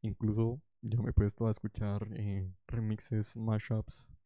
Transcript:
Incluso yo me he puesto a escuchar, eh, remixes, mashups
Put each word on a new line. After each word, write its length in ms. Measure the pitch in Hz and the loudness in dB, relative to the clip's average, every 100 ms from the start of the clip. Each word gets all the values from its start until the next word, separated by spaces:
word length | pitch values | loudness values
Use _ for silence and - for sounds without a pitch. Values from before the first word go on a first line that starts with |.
Incluso 580 | 110 - 107 107 113 127 _ _ | -4 0 2 4 2 0 _ _
yo 200 | 113 120 | -2 0
me 80 | 117 | 4
he 20 | |
puesto 340 | - 101 - 113 | 6 4 2 0
a 40 | |
escuchar, 580 | 107 107 - 107 101 104 | 0 -4 -4 -2 -2 -4
eh, 380 | 110 104 98 95 95 - | -4 -2 -2 -4 -8 -6
remixes, 680 | 117 110 107 - 110 104 - | -2 -2 -2 0 -2 -2 -2
mashups 720 | 110 107 - 110 - - - - | 0 0 2 -2 -2 -10 -18 -20